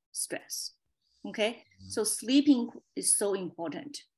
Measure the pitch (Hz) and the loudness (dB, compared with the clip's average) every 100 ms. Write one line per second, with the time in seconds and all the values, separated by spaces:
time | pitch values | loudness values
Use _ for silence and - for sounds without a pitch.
0 | _ - - - - - - _ _ _ | _ -8 -6 -8 -8 -10 -10 _ _ _
1 | _ _ 202 185 226 240 - _ 190 226 | _ _ -8 -2 -2 -2 -14 _ -8 -2
2 | 214 - 220 277 294 247 233 - - - | -2 -2 2 4 8 6 4 -6 -14 -4
3 | - - 202 190 175 - 165 - - - | 0 2 2 0 -2 -6 -8 -6 -10 -14
4 | - | -16